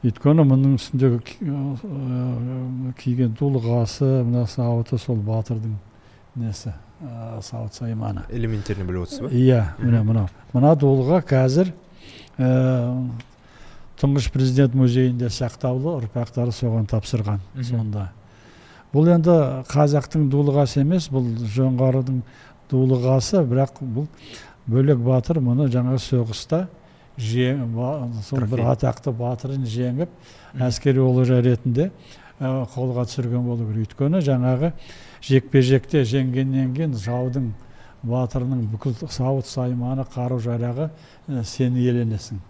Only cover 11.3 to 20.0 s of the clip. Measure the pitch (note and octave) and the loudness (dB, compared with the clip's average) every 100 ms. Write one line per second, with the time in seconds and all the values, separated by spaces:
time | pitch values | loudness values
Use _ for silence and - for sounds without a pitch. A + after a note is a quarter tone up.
11.3 | C3 C3 C#3+ F#3 - - - - - - | 2 4 4 0 -2 -20 -20 -20 -20 -18
12.3 | - B2+ B2+ C3 B2+ A#2+ B2+ B2+ A#2 - | -2 2 4 2 0 -2 -4 -6 -8 -14
13.3 | - - - - - - - C#3+ C#3 A#2 | -20 -20 -20 -20 -20 -20 -2 2 2 0
14.3 | C3 C3 B2+ C3+ C3 B2+ B2 B2+ B2 A#2+ | 0 2 4 4 4 4 4 2 0 -4
15.3 | - A#2+ - C3 B2+ D3+ D#3 A2+ B2 A#2+ | -4 -6 -4 -4 -2 -4 -4 -6 -6 -6
16.3 | - A#2+ A2+ B2 A2+ G#2+ A2+ - A#2 G#2 | -2 -4 -2 -2 0 0 -2 -2 -4 -2
17.3 | G2+ F#2+ C3+ A#2+ A#2+ G#2+ G#2 F#2 - - | -4 -6 -10 -4 -2 -2 -4 -8 -12 -20
18.3 | - - - - - - C#3 E3 E3+ D#3+ | -20 -20 -20 -20 -20 -2 4 6 6 6
19.3 | E3 C3+ C3+ B2+ C#3 D3 D3 | 6 4 -2 -2 2 4 2